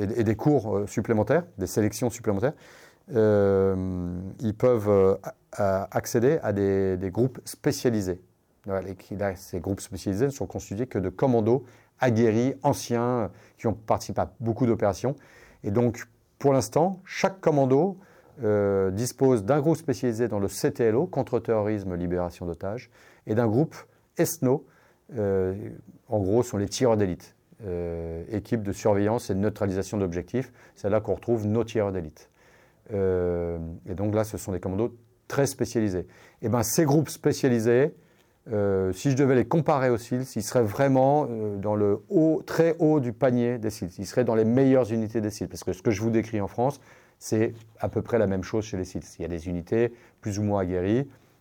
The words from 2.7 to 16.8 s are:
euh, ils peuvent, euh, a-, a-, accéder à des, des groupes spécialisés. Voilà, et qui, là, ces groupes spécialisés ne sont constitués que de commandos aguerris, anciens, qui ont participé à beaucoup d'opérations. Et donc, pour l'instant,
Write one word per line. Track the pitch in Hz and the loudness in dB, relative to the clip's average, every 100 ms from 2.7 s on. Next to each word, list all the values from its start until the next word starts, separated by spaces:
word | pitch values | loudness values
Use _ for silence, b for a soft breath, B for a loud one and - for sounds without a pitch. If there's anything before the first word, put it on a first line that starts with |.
| B B B - | B B B -4
euh, | 123 107 104 101 98 98 95 92 90 87 90 92 - | 2 4 4 4 4 2 0 -2 -4 -6 -6 -10 -6
ils | 110 | -6
peuvent, | 107 127 120 104 | 0 2 2 4
euh, | 101 95 98 | 6 6 4
a-, | - - _ - 101 95 | -2 -16 _ -2 0 0
a-, | 101 120 | -2 -4
accéder | - 123 120 160 | -2 2 2 2
à | 110 | 0
des, | 101 98 98 95 92 | 0 2 2 0 -2
des | 95 | -4
groupes | - 131 - | -2 -2 -2
spécialisés. | - - 151 139 131 110 92 87 _ _ _ _ - | -16 -6 -4 0 0 0 -2 -6 _ _ _ _ -6
Voilà, | 95 90 | -6 -6
et | 95 | -12
qui, | - | -12
là, | 101 101 95 | -6 -4 -6
ces | - 92 | -8 -8
groupes | 98 98 | -4 -6
spécialisés | - 92 - 95 | -6 -8 -4 0
ne | 139 | -2
sont | 139 95 | -2 -8
constitués | 98 - 98 123 | -8 -10 -8 -6
que | 107 | -4
de | 92 | -4
commandos | - 139 120 107 131 B B B _ | 0 2 2 4 2 B B B _
aguerris, | 127 110 117 107 127 135 | 0 4 4 4 0 0
anciens, | 143 123 - 117 120 123 95 B B _ | -2 -2 -2 -2 0 -2 -4 B B _
qui | 113 | -4
ont | |
participé | 104 - 107 - 104 | -4 -2 -2 -2 -4
à | 87 - | -4 -4
beaucoup | 117 110 131 | -4 0 0
d'opérations. | 110 107 95 123 143 B B B B | 2 0 0 -4 -6 B B B B
Et | 107 | -2
donc, | 101 120 - - _ _ _ | 0 0 -2 -12 _ _ _
pour | 139 | 2
l'instant, | 135 131 143 | 2 2 0